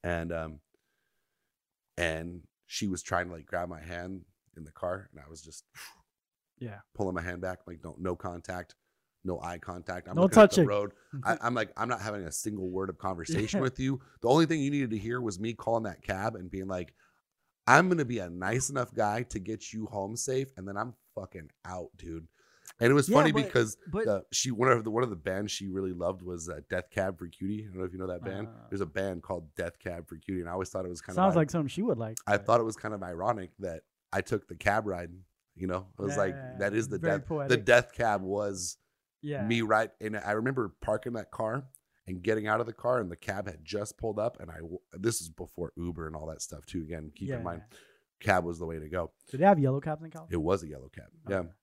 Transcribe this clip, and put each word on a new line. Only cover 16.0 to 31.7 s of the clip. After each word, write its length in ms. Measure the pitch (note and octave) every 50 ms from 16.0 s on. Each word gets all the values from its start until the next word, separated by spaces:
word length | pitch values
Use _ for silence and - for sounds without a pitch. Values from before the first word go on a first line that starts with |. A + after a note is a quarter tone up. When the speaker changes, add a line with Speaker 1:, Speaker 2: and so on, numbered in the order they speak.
Speaker 1:
cab 320 | - - G2 F#2 G2+ A2+ A2
and 140 | G2+ F2+ F#2
being 180 | F#2+ F#2+ F#2+ F#2+
like, 260 | F#2+ F2+ F2 - _ _ _ _ _ _ _ _ _ _ _ _ _ _ _
'I'm 220 | - B2 D3+ F3+ F#3
gonna 160 | F3+ E3 C#3+
be 140 | A#2 B2 A2
a 120 | F#2 F2
nice 400 | E2+ F2+ F#2 F#2+ A2+ C3+ C3+ -
enough 240 | C#3+ C3+ B2 - -
guy 280 | A#2 G#2+ G#2 G#2 A#2 B2
to 140 | - - A2
get 340 | F#2 F#2 E2+ - - -
you 140 | - A2 G#2+
home 300 | - A2 G2+ G2 G2 A2+
safe, 320 | - - - B2+ C3 C3+ C3 C3+
and 100 | - F#2+
then 100 | G2+ G2
I'm 180 | G2+ A2+ B2 A2+ _ _ _ _
fucking 360 | - F#2+ - - F#2 D#2 - _ _ _
out, 260 | F2+ F#2 F#2 E2+ - _
dude.'" 320 | - - E2 E2 E2 E2 - _ _ _ _ _ _ _ - - _
And 120 | A#2 A#2
it 40 | C#3
was 140 | D3 C3+ -
Speaker 2:
Yeah, 80 | G3
Speaker 1:
funny 160 | D3 D3+ D#3+
Speaker 2:
but, 120 | - C#3+ C#3
Speaker 1:
because 320 | - - B2+ A#2 G#2+ G2 _ - F3
Speaker 2:
but 160 | D#3 G3+ A3+
Speaker 1:
the, 200 | A3 G#3 F#2+ - _
she, 200 | - - - C3+
one 180 | A#2+ G2+ B2 C3
of 140 | B2 A#2 A2
the, 60 | A2
one 120 | G#2+ A2+
of 80 | B2+ A#2+
the 60 | G2+
bands 340 | E2+ D2+ F#2+ F#2 G2 G#2+ G#2
she 160 | - - G2 G2
really 240 | F#2 F#2+ F#2+ F#2+
loved 300 | F2+ F2 F2 F2 F#2+ F2+
was, 260 | F2 F2+ F2+ E2+ D#2+ E2+
uh, 120 | E2+ D2 C#2 _
Death 180 | - F#2 F2 _
Cab 280 | - - F#2+ F#2+ F#2 -
for 80 | F2+
Cutie. 380 | E2+ - - F#2+ F#2+ G#2 G#2+ G#2+
I 20 |
don't 120 | G#2 F2+ F#2
know 60 | F#2+
if 80 | F2+
you 60 | F2 F#2
know 80 | F#2
that 180 | F#2 F2+ F2 E2
band. 220 | F#2+ F#2+ G2 G#2+
Speaker 2:
Uh, 220 | A2+ A2+ A2+ A2+ -
Speaker 1:
There's 100 | F#2+ G2
a 60 | G2
band 360 | D#2+ D2 F#2+ F#2+ G2 F#2 F2
called 300 | - - F#2+ F2 E2 D2+ _
Death 240 | - F2 E2+ - _
Cab 280 | - F#2 E2+ F2 E2 -
for 80 | E2+
Cutie, 240 | D#2+ _ - F#2+ F#2
and 80 | E2+ E2
I 40 |
always 180 | F2 F#2+ F#2+ -
thought 140 | - G2 F#2
it 20 | F2+
was 120 | F2+ E2+
kinda 140 | - - -
Speaker 2:
sounds 140 | - F#3 G3 E3
Speaker 1:
like, 120 | E3+ D#3
Speaker 2:
like 40 | C#3+
something 180 | - E3+ D3+
she 140 | C3+